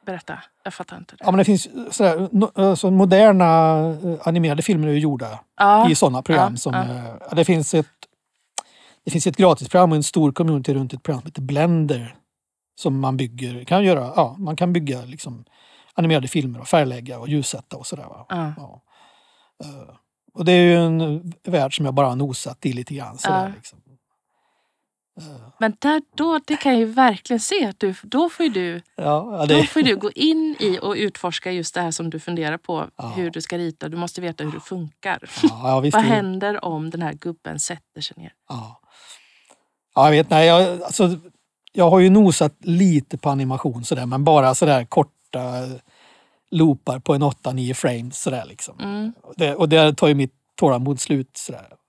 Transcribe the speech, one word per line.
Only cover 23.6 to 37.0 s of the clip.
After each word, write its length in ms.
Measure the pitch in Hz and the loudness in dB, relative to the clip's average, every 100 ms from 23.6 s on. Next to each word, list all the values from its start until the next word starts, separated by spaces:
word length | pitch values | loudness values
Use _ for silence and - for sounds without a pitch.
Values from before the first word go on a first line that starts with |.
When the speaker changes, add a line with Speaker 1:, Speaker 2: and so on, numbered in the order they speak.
| - _ _ 135 _ _ _ _ _ _ _ _ _ _ _ - | -20 _ _ _ _ _ _ _ _ _ _ _ _ _ _ -20
Speaker 2:
Eh. 40 | 160 139 117 _ | -20 -20 -20 _
Speaker 1:
Men 180 | 220 208 | -4 -2
där, 240 | 285 311 - | -2 -2 -4
då, 260 | - 311 320 - | -6 -2 -2 -4
det 100 | 302 | -4
kan 160 | 277 | 0
jag 60 | 247 | 2
ju 80 | 226 | 0
verkligen 540 | 233 262 196 - 240 | 2 2 2 -4 -4
se 260 | - 403 240 | -2 -2 -2
att 140 | 196 | -2
du, 140 | 196 190 | -6 -6
då 280 | 208 254 339 | -6 -2 -2
får 160 | - 330 | 0 -4
ju 60 | |
du, 300 | 202 175 170 - - | -2 -6 -8 -14 -8
Speaker 2:
Ja, 420 | 156 151 214 202 | -2 -2 -2 -4
ja, 80 | 147 | 2
det 80 | 147 | 4
Speaker 1:
då 60 | |
får 200 | - - | 4 2
du 140 | 247 196 | 2 0
gå 140 | 208 | -4
in 440 | - 302 320 311 294 | -2 0 0 -2 -2
i 180 | 208 180 | -2 -2
och 120 | - 202 | -4 -4
utforska 560 | 208 - 180 170 185 | -4 -6 -8 -8 -6
just 220 | 180 160 | -6 -6
det 60 | - | -6
här 100 | 170 | -6
som 200 | 165 170 | -6 -8
du 100 | 160 | -8
funderar 360 | - 170 156 165 | -8 -6 -6 -6
på, 280 | - 165 151 _ | -8 -8 -8 _
Speaker 2:
Ja. 120 | 117 | -12
Speaker 1:
hur 220 | 113 175 | -6 -6
du 100 | 170 | -8
ska 180 | 160 175 | -10 -6
rita. 300 | 170 156 156 | -6 -8 -12
Du 80 | 170 | -8
måste 240 | 175 - | -8 -8
veta 240 | 180 160 | -10 -8
hur 80 | 151 | -10
det 80 | 151 | -10
funkar. 580 | - 185 156 _ 196 180 - - | -10 -10 -10 _ -8 -8 -10 -2
Speaker 2:
Ja, 180 | 311 113 | -2 0
ja, 160 | 127 131 | -2 0
visst, 140 | 139 208 | 2 2
Speaker 1:
Vad 80 | |
Speaker 2:
det 40 | 220 | 2
Speaker 1:
händer 560 | 220 196 185 202 208 | 2 0 -4 -4 -6
om 260 | 180 156 160 | -6 -6 -8
den 120 | 170 | -8